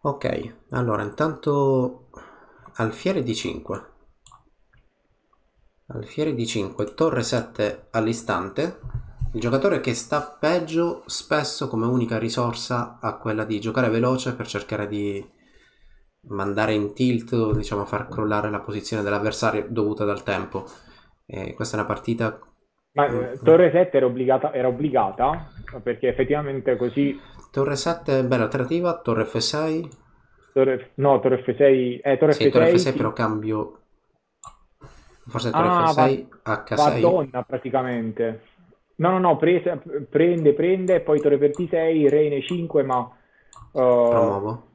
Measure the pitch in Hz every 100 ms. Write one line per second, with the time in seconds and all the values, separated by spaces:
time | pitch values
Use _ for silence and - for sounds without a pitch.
0 | 147 135 - - 117 - _ 123 120 107
1 | 104 - 156 143 - 143 139 131 127 127
2 | - - - - - _ - - 113 -
3 | 180 190 120 107 - - - 98 - _
4 | _ _ - - _ _ _ _ _ _
5 | _ _ _ _ _ _ _ _ _ 120
6 | 113 - 156 127 113 113 95 - 104 -
7 | 160 147 113 123 117 - 107 - - 117
8 | 110 110 - 92 95 - 165 185 - -
9 | - - - 113 117 131 196 156 127 117
10 | - 147 143 - 151 175 160 160 170 175
11 | - - - 151 139 - 135 113 117 123
12 | 117 113 113 117 120 117 - 123 120 -
13 | 113 - 113 107 110 107 113 120 123 113
14 | 123 127 131 120 107 101 - 104 104 104
15 | 101 98 98 _ _ _ _ _ - -
16 | _ _ - 101 98 101 110 107 104 -
17 | 127 117 117 120 110 104 - 104 101 104
18 | 104 - 107 104 104 104 - 104 - 110
19 | 101 104 107 - 113 104 - 113 104 107
20 | 104 101 - 95 95 95 92 - - -
21 | _ _ _ - 95 - 110 107 104 101
22 | - 117 113 - - _ _ _ _ 147
23 | 143 120 123 120 120 165 175 175 180 139
24 | 123 123 127 135 151 139 127 120 147 127
25 | 101 - 131 165 - - - 123 117 113
26 | 127 120 127 147 143 139 127 120 123 131
27 | 139 139 - - - - 139 139 - 170
28 | - 135 127 127 113 - 127 170 175 170
29 | - 113 107 117 - 147 160 160 156 -
30 | _ _ _ _ _ 135 135 127 - -
31 | 139 131 131 127 127 - 143 135 123 123
32 | 139 131 156 147 143 127 160 175 160 139
33 | 113 - 113 107 107 110 - - _ _
34 | _ _ _ _ - _ _ _ - -
35 | _ _ - 120 120 156 175 175 165 151
36 | 147 135 - - - 107 - 120 147 135
37 | 139 180 139 127 120 123 131 127 127 120
38 | 113 107 117 110 _ _ _ _ _ -
39 | 170 185 180 143 160 180 - - - 143
40 | 139 143 170 175 151 147 165 190 185 180
41 | 160 151 147 139 143 147 175 170 160 160
42 | 147 147 151 143 135 175 165 151 135 127
43 | 117 _ _ _ _ - - 143 127 120
44 | 117 117 113 98 104 117 -